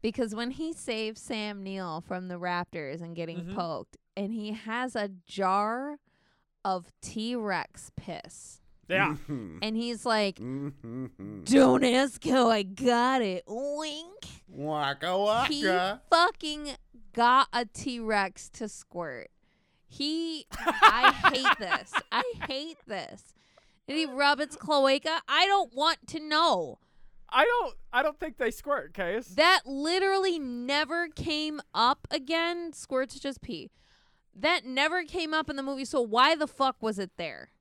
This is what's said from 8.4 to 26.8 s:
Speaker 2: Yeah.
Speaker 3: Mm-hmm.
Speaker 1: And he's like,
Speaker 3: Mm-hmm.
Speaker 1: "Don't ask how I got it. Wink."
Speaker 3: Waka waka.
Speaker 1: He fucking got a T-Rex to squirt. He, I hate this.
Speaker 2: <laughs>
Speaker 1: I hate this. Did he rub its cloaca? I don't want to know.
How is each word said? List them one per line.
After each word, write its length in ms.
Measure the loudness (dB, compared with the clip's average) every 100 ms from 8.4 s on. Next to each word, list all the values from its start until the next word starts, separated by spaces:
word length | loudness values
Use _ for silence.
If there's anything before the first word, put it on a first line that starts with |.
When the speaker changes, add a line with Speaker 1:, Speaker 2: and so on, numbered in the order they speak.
| -20 -20 _ _ _
Speaker 2:
Yeah. 260 | 2 2
Speaker 3:
Mm-hmm. 440 | 0 -6 -8 -8 -6
Speaker 1:
And 140 | -4 -2
he's 280 | -4 -4
like, 320 | 0 2 2 -2
Speaker 3:
Mm-hmm. 1040 | -8 -6 -8 -10 -12 -10 -10 -10 -12 -10
Speaker 1:
"Don't 400 | 4 8 8 8
ask 380 | 4 4 2 -2 2
how 240 | 4 6
I 120 | 4
got 580 | 0 0 2 4 4 2
it. 220 | 0 -4 -6
Wink." 800 | -6 -6 -4 -6 -8 -12 -16 -18 -18 -18
Speaker 3:
Waka 680 | -10 -4 -2 -2 -2 0 2
waka. 300 | 4 4 2
Speaker 1:
He 120 | 0 2 2 0 -4 _
fucking 600 | 6 6 2 -6 -6 -8 -12 _ -20 -12
got 340 | 2 6 6 4
a 120 | 0
T-Rex 840 | -4 -6 -6 -6 0 0 0 -4 -20
to 180 | -10 -10
squirt. 600 | -10 -14 -10 -8 -10 -16 _ _ _ _ _ _
He, 600 | -6 -4 -2 -4 -8 -12 -6
I 540 | -2 6 6 8 4 6 2
hate 260 | 4 2 2
this. 340 | 0 -4 -2 -6
Speaker 2:
<laughs> 100 | -2
Speaker 1:
I 100 | -2 -2 -6 -8
hate 320 | -8 -8 -14 -12
this. 460 | -10 -10 -16 -20 _ _ _ _ _ -6
Did 80 | -4
he 100 | -2
rub 320 | 2 2 4
its 160 | 0
cloaca? 680 | -6 0 4 6 4 2 -4 0
I 160 | 2 4
don't 280 | 4 2
want 320 | 0 0 0 -6
to 120 | -10
know. 580 | -2 2 4 2 -2 -10